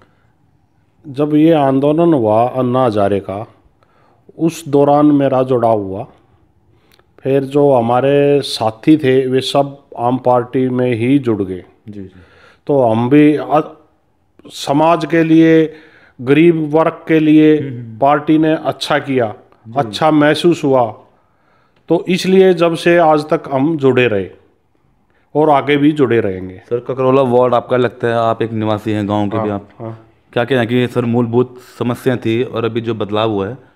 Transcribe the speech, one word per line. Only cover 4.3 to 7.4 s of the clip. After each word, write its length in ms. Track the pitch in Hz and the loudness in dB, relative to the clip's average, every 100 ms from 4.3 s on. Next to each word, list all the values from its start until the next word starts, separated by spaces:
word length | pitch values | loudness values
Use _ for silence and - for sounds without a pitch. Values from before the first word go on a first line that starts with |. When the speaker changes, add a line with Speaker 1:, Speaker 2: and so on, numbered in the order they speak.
| - | -6
Speaker 1:
उस 300 | 165 165 139 | -6 -4 -2
दौरान 380 | 143 143 143 151 | 2 4 4 4
मेरा 360 | 143 135 131 | 2 2 0
जुड़ाव 360 | 131 127 117 110 | 0 0 0 0
हुआ। 280 | 95 98 135 _ _ _ _ _ _ _ _ _ _ _ | -4 -10 -14 _ _ _ _ _ _ _ _ _ _ _
फिर 220 | 135 139 | -2 -2